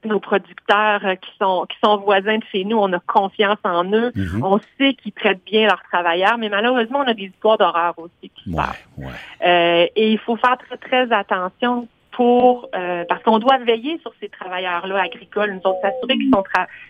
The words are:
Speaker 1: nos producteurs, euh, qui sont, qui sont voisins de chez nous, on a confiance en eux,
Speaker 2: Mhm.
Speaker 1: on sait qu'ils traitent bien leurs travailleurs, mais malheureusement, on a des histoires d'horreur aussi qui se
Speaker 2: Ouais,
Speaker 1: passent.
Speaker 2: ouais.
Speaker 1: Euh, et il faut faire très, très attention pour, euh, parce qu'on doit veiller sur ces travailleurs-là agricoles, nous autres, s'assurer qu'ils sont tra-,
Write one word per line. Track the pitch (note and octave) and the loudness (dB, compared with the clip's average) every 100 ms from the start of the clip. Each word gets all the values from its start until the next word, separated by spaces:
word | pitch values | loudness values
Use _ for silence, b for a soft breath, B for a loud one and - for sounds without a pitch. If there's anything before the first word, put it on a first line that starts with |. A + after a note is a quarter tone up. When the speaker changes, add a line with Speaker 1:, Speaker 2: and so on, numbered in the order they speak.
| A3 | -4
Speaker 1:
nos | G3+ | -4
producteurs, | - G3 - - - G#3 G#3+ G#3 | -2 -4 -4 -12 -2 2 2 0
euh, | G3 F#3 | -2 -6
qui | - - | -8 -4
sont, | G3 F3+ D#3 | -2 0 -4
qui | - | 0
sont | A3 G#3 | 2 2
voisins | G3+ G3 G3+ A3 | 2 2 2 -2
de | - | -4
chez | G3 F#3+ | -6 -2
nous, | A3+ | 0
on | G3 | 0
a | F3 | -2
confiance | - G#3+ G3 - G3+ G#3 | 0 0 0 -2 -2 0
en | G3+ F3 F3+ | -2 -2 0
eux, | G#3+ A#3+ A#3 | 0 -2 -4
Speaker 2:
Mhm. | F#2 G2+ | -4 -4
Speaker 1:
on | F#3 G3+ - - | 0 0 -2 -2
sait | C#4 | 0
qu'ils | C4 G#3 | 0 -8
traitent | - G3+ F#3+ | -4 -2 -2
bien | - G#3+ G#3+ | -2 0 2
leurs | F3+ - | 2 0
travailleurs, | F#3 F3 E3+ G3 A#3 | -2 0 0 0 0
mais | G#3+ | -2
malheureusement, | G3+ A#3 B3+ A3+ C#4 | -2 0 0 0 -2
on | C4+ | -2
a | A3 | -2
des | |
histoires | F#3+ - G#3+ A3 | -6 -2 0 4
d'horreur | F3+ E3 E3+ E3 | 2 2 -2 -4
aussi | E3+ _ - | -14 _ -20
qui | - | -16
se | - | -8
Speaker 2:
Ouais, | A2+ | -4
Speaker 1:
passent. | - - - - | -4 -8 -16 -16
Speaker 2:
ouais. | C2 B1 B B | -14 -16 B B
Speaker 1:
Euh, | F3+ F3+ E3+ E3+ E3+ G#3 | 2 2 4 2 2 2
et | A3 | 2
il | G#3+ | 0
faut | - A3+ | -2 -2
faire | B3 B3+ | 0 0
très, | - B3 | -6 -16
très | - B3+ B3+ | -2 -2 2
attention | A3 G3 F#3+ F3+ - B3 B3 A#3 _ _ | 0 0 -4 -4 -4 -4 -4 -6 _ _
pour, | - A#3+ B3 B3 B3 - F#3 | 0 4 6 4 2 -4 -8
euh, | F3+ F3+ E3+ | -4 -6 -4
parce | F#3+ | -2
qu'on | A#3 A3 | 2 4
doit | A#3+ C4 | 4 4
veiller | A#3+ A3+ B3+ E4 | 2 -2 -2 -8
sur | A#3 - | -10 -14
ces | G3+ | -16
travailleurs-là | - F#3+ F#3 F#3 F3 F#3+ G3 | -14 -10 -8 -4 -6 -4 -4
agricoles, | F3 - F#3+ G3+ G#3 | -4 -6 -8 -4 -4
nous | F#3 F#3+ | -2 -2
autres, | F#3 | 0
s'assurer | G3 B3+ A#3+ A#3+ | -2 -4 -2 -2
qu'ils | C4+ | 2
sont | A3 | 2
tra-, | G3 F#3 - B | 2 -2 -2 B